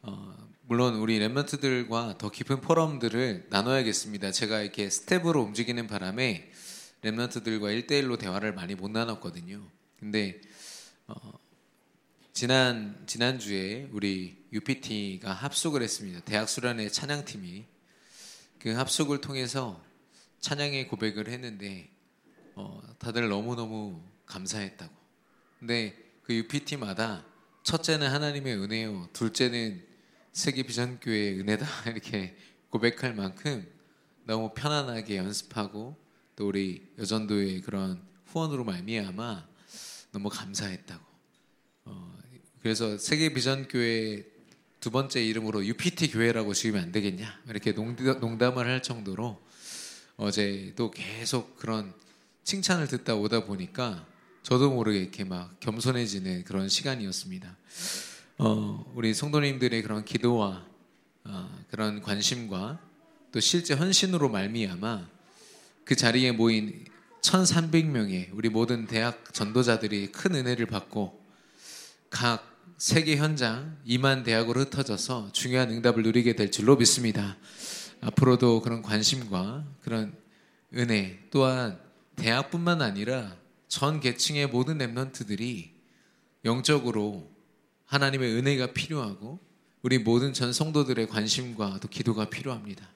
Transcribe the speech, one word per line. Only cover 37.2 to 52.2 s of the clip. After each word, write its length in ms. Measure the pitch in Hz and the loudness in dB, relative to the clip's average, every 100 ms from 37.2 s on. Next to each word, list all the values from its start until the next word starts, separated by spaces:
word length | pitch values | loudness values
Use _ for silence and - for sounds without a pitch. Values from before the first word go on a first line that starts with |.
| 107 104 98 92 | 2 2 2 0
그런 420 | - 98 95 90 - _ - | -4 -2 -2 -4 -10 _ -6
후원으로 380 | 165 160 143 | -2 -2 -2
말미암아 840 | 113 90 95 113 98 92 117 98 80 _ _ - - - - | -4 -4 -4 -4 -4 -6 -6 -8 -12 _ _ -18 -18 -18 -14
너무 160 | - 101 | -8 -6
감사했다고. 840 | - 95 98 104 90 - 85 - _ _ _ _ _ _ _ - | -8 -8 -6 -6 -8 -12 -18 -20 _ _ _ _ _ _ _ -18
어, 320 | 95 87 87 120 127 _ _ | -16 -16 -20 -20 -20 _ _
그래서 340 | 113 110 113 104 | -2 0 -2 -2
세계 360 | - 156 156 | 0 2 2
비전교회 880 | 131 123 139 131 127 117 113 110 104 - _ - _ _ _ | 2 0 0 -2 0 2 0 -2 -6 -12 _ -20 _ _ _
두 100 | 120 | -2
번째 320 | 123 135 131 | -2 0 0
이름으로 440 | 113 110 110 104 98 | 2 0 0 -2 -2
유피티 460 | 117 180 - 160 | 0 -2 0 0
교회라고 420 | 110 117 113 104 | 4 4 4 0
지으면 280 | 98 113 104 | 0 0 0
안 100 | 87 | 0
되겠냐, 480 | 101 101 92 107 - - | 0 -2 -4 -8 -12 -10
이렇게 240 | 107 113 | -4 -2
농-, 240 | 101 110 120 127 131 | -2 -4 0 0 2
농담을 440 | 117 113 123 127 120 | -2 2 2 4 0
할 160 | 127 | -2
정도로 560 | - 117 98 92 117 98 - - - - - - - - | -2 -6 -6 -6 -6 -8 -18 -20 -16 -14 -14 -18 -20 -4
어제 560 | 104 101 101 98 95 85 | -2 2 0 -2 -8 -4
또 120 | 113 | -4
계속 680 | - 92 110 117 127 - - | -4 -10 -6 -2 -2 -2 -10
그런 360 | 110 110 101 - - _ | -4 -4 -4 -14 -20 _